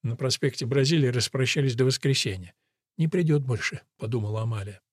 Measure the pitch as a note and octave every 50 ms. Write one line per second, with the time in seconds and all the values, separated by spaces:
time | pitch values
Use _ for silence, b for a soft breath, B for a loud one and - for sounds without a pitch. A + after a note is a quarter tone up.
0 | - A#2 A#2 - C3+ C3 - - - C3+ - - - A2+ C3 C#3 C3+ C3+ E3+ D#3
1 | C#3 B2 A#2+ B2 A2 - - B2+ C3 B2 - D#3+ C#3 C3+ A#2+ A#2 B2+ C3 C3 -
2 | - C#3+ C3+ - - A#2 F#2+ F#2 F2+ F2+ _ _ _ _ _ _ _ _ _ -
3 | D#3+ D#3+ F3+ F3+ E3+ D#3 D3+ D3 C3+ B2+ A#2 G#2+ - - - - _ _ _ _
4 | - G#2+ B2 A#2 G#2 G#2 G#2+ A2 A2+ A2+ A2+ G#2 G2 G#2 G2+ - _ _